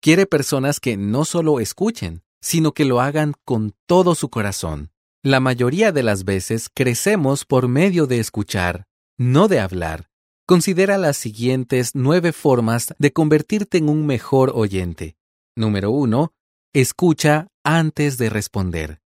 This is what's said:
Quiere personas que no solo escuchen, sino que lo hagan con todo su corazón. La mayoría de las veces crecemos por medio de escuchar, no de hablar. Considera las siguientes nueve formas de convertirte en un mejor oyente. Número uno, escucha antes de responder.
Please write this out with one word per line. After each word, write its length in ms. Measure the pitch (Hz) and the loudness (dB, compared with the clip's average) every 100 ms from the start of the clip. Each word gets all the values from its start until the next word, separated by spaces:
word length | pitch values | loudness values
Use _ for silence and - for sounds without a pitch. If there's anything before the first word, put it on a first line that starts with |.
Quiere 240 | - 170 | 4 4
personas 560 | 196 151 139 139 135 143 | 4 0 0 -2 -2 -2
que 160 | - 104 | -4 -2
no 300 | 101 117 156 | -2 -2 -2
solo 340 | 175 160 143 | 0 0 0
escuchen, 600 | 110 - 202 226 90 82 _ _ | -2 -2 -4 -4 -8 -10 _ _
sino 320 | - 165 160 | -4 0 0
que 140 | - 143 | 0 0
lo 160 | 123 | 2
hagan 320 | 131 151 151 139 | 0 0 -2 -4
con 300 | - 120 107 - _ | -4 -4 -4 -8 _
todo 280 | 175 180 | 2 4
su 160 | 165 139 | 0 -2
corazón. 600 | - 101 95 82 76 73 _ _ _ | -4 -4 -4 -6 -8 -10 _ _ _
La 180 | 139 135 | 0 2
mayoría 520 | 127 123 123 160 220 | 2 0 0 2 0
de 100 | 151 | 2
las 220 | 120 101 | 0 -2
veces 460 | 95 98 - 113 - | -2 -4 -4 -8 -8
crecemos 720 | - 127 117 - 214 135 139 | -2 -2 0 0 0 0 -2
por 240 | - 131 123 | 0 0 2
medio 380 | 127 190 180 147 | 2 2 2 0
de 120 | 123 | 0
escuchar, 680 | 110 - 101 101 90 85 - _ _ _ | -2 -4 -4 -2 -2 -4 -12 _ _ _
no 280 | 123 131 208 | 2 4 4
de 140 | 165 | 4
hablar. 480 | 95 92 82 80 - _ _ _ - | 0 -4 -6 -8 -14 _ _ _ 2
Considera 500 | 180 165 175 196 196 | 2 4 0 2 2
las 220 | 170 139 | 0 -2
siguientes 720 | 120 107 120 131 123 127 123 | -6 -4 -2 -2 0 -2 -2
nueve 400 | 139 131 175 170 | -2 0 2 0
formas 600 | 160 156 123 113 117 - - | 0 2 2 2 0 -4 0
de 140 | 147 | 0
convertirte 640 | - 156 151 - 214 202 185 | 2 2 2 2 -4 0 0
en 140 | 151 | 2
un 160 | 151 151 | 0 0
mejor 460 | 123 - 135 131 | -2 0 2 2
oyente. 600 | 120 107 95 90 85 95 - _ _ _ | 0 -2 -2 -6 -8 -12 -14 _ _ _
Número 360 | - 110 101 101 | -4 -2 0 0
uno, 420 | 131 135 113 160 _ _ _ _ | 0 0 0 -2 _ _ _ _
escucha 760 | 147 127 - 175 160 156 151 170 _ | 0 0 2 0 2 2 0 -2 _
antes 540 | - 165 160 - 147 127 | 0 0 0 0 -4 0
de 140 | 113 | -2
responder. 720 | 104 98 104 92 82 78 78 | -2 -4 -4 -4 -4 -6 -10